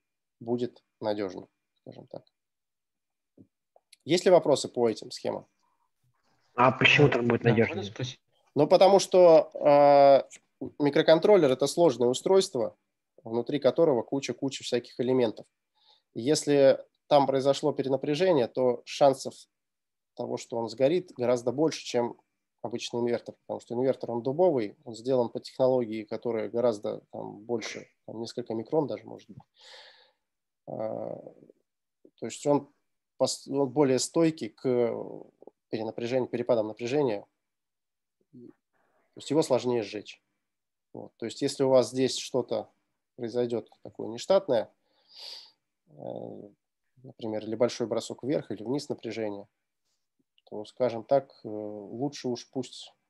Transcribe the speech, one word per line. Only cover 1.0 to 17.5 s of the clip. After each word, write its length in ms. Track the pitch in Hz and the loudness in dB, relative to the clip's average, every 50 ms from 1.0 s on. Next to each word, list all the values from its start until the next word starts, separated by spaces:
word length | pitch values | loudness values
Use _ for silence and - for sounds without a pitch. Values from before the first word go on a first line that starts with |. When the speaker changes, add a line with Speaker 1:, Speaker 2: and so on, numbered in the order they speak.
Speaker 1:
надежнее, 460 | 110 107 107 104 101 92 92 92 - - _ _ _ _ _ _ | -6 -4 -4 -4 -6 -8 -8 -12 -16 -18 _ _ _ _ _ _
скажем 260 | _ - - - - | _ -20 -20 -20 -20
так. 160 | - - - - _ _ _ _ _ _ _ _ _ _ _ _ _ _ _ _ _ _ _ _ _ _ - _ _ _ _ _ _ _ _ _ _ _ _ _ | -20 -20 -20 -20 _ _ _ _ _ _ _ _ _ _ _ _ _ _ _ _ _ _ _ _ _ _ -20 _ _ _ _ _ _ _ _ _ _ _ _ _
Есть 200 | 131 165 180 - | -2 0 2 4
ли 60 | 196 | 6
вопросы 380 | 180 160 - 156 135 - - - | 6 6 6 4 2 0 0 -4
по 200 | - 123 120 113 | -2 0 0 0
этим 220 | 110 - - 120 | 0 -2 -8 -14
схемам? 360 | - - - 113 107 101 - _ _ _ _ _ _ _ _ _ _ _ _ _ _ _ _ _ _ _ _ _ _ | -14 -10 -8 -6 -6 -8 -10 _ _ _ _ _ _ _ _ _ _ _ _ _ _ _ _ _ _ _ _ _ _
Speaker 2:
А 160 | 123 123 131 | 2 2 4
почему 380 | 127 - 135 - - 151 147 131 | 4 4 4 4 6 6 6 4
так 160 | 131 120 120 | 4 2 2
будет 160 | 120 117 117 | 0 0 2
Speaker 3:
Да, 80 | - 117 | 2 2
Speaker 2:
надежнее? 260 | 110 - 110 - 170 | 4 4 2 0 -2
Speaker 3:
можно 160 | - 202 196 | -6 -10 -10
спросить? 280 | - - 131 127 - - _ _ _ _ _ _ - | -10 -10 -12 -12 -12 -16 _ _ _ _ _ _ 0
Speaker 1:
Ну, 120 | 135 151 | 0 4
потому 320 | 151 185 175 196 185 196 185 | 4 6 6 8 8 8 6
что, 520 | - - - 180 180 170 160 - - - - | 4 4 6 8 10 10 10 8 6 2 -2
а, 720 | - - 147 143 143 143 143 143 143 139 139 139 127 - - - - _ _ _ _ 135 - - - | 0 4 6 6 8 8 8 8 8 10 8 8 6 4 0 -10 -20 _ _ _ _ -12 -10 -4 -2
микроконтроллер — 720 | 147 143 143 175 156 - 160 165 165 202 208 185 156 131 | 0 2 2 4 6 6 6 6 6 6 6 6 6 4
это 160 | 127 - 143 | 2 2 0
сложное 400 | 139 - 175 175 160 120 120 123 | -2 2 2 2 2 2 2 0
устройство, 720 | 123 127 - - 180 190 196 190 - - 123 107 - - _ _ _ _ _ _ _ _ _ - | 0 0 0 0 2 2 2 2 0 -2 -4 -4 -6 -8 _ _ _ _ _ _ _ _ _ -12
внутри 360 | 113 113 120 117 - 143 143 | -6 -4 -4 -4 -4 -4 0
которого 420 | - 127 127 - 170 156 131 113 | 0 2 2 2 2 2 2 0
куча-куча 640 | 107 - 139 139 - - 120 - 139 135 - - - | -2 -4 -6 -6 -6 -6 -8 -6 -6 -8 -8 -8 -6
всяких 360 | - 123 120 120 - - - | -4 -4 -4 -4 -6 -8 -6
элементов. 460 | 120 123 131 131 120 110 - - - _ _ _ _ _ _ _ _ _ _ _ _ _ - | -2 0 0 2 0 0 -2 -8 -16 _ _ _ _ _ _ _ _ _ _ _ _ _ -12
И 80 | 120 | -6
если 600 | 117 139 151 147 - 147 143 143 139 135 - - - _ _ _ _ | -2 0 -2 0 0 2 4 6 6 6 6 4 -2 _ _ _ _
там 180 | - 147 143 135 | 2 4 4 4
произошло 480 | 131 135 135 127 139 | 2 0 0 0 0